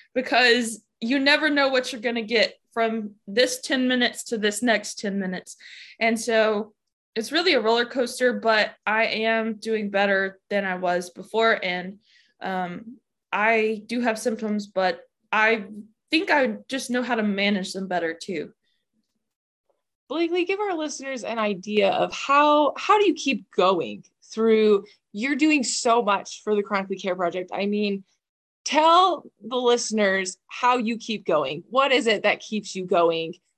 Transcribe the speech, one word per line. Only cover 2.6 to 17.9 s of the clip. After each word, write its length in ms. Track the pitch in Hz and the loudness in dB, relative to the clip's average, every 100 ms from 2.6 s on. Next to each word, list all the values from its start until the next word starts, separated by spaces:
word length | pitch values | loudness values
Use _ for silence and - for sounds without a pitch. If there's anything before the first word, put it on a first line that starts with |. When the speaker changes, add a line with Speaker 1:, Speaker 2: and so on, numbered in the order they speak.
| _ | _
Speaker 1:
from 420 | 233 226 220 208 - - | -2 -2 -2 -8 -14 -6
this 340 | 202 302 - | 0 0 0
ten 260 | - 262 254 | -4 0 0
minutes 360 | 254 247 - - | 2 0 -2 -8
to 120 | 226 | -2
this 240 | 208 208 | -2 -2
next 380 | 240 208 208 - | 0 0 -2 -8
ten 200 | 208 196 | -6 -4
minutes. 380 | 185 180 - - - - - - | -6 -8 -12 -20 -20 -20 -16 -4
And 200 | 226 226 | -2 -2
so 540 | 226 220 220 208 220 _ _ _ _ - | 0 2 2 0 -4 _ _ _ _ -8
it's 160 | 233 | -4
really 220 | 311 359 | 0 2
a 80 | 269 | 2
roller 240 | 220 233 240 | 4 2 0
coaster, 480 | 269 247 - 254 | -2 -4 0 0
but 420 | 208 226 214 - - 202 | 0 2 2 2 -2 -2
I 200 | 220 226 | 0 0
am 500 | 208 220 226 220 214 | 0 0 0 -2 -6
doing 340 | 226 220 202 | -4 -2 -2
better 500 | 196 202 196 190 - - | 0 2 2 -2 -6 -4
than 160 | 202 190 | -2 -2
I 100 | 180 | -2
was 340 | 180 180 180 | -2 -2 -4
before. 500 | - 185 214 226 - | -14 -6 0 2 2
And, 360 | 185 180 180 202 _ _ _ - | -2 -6 -8 -14 _ _ _ -12
um, 560 | 190 185 180 175 226 254 _ _ - | -6 -4 -6 -8 -14 -20 _ _ -6
I 500 | 185 220 226 220 214 - | -2 2 2 0 -4 -6
do 140 | 240 | -4
have 180 | 240 220 | -2 -2
symptoms, 480 | 247 220 214 208 202 | -4 -4 -4 -4 -4
but 340 | 190 185 170 - _ - | -2 -2 -2 -10 _ -4
I 340 | 214 220 226 196 - - _ - | 0 2 0 -4 -16 -20 _ -2
think 180 | 320 370 | -2 2
I 280 | 294 254 202 - | 2 2 -2 -8
just 220 | 262 240 | -8 -4
know 100 | 247 | -4
how 140 | 240 233 | -2 -2
to 80 | |
manage 500 | 208 196 202 202 185 | -2 0 0 0 -2
them 140 | 190 | -8
better 260 | 190 | -4